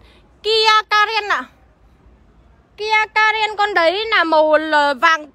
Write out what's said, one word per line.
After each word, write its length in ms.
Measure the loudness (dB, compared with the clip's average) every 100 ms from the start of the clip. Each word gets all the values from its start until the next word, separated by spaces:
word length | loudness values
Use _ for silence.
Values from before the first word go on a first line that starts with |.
| -16 _ _ _
Kia 280 | -2 0 2 0 0
Karen 380 | -2 0 -2 -4
ạ. 160 | -6 -6 _ _ _ _ _ -20 _ _ _ _ _ _ -12
Kia 300 | -4 -2 -2
Karen 420 | 0 0 0 -4 -2
con 180 | -2
đấy 320 | 0 0 -2 -2
là 140 | -2
màu 340 | 2 2 4 2
l-, 400 | 2 0 0 0
vàng, 320 | 0 0 -4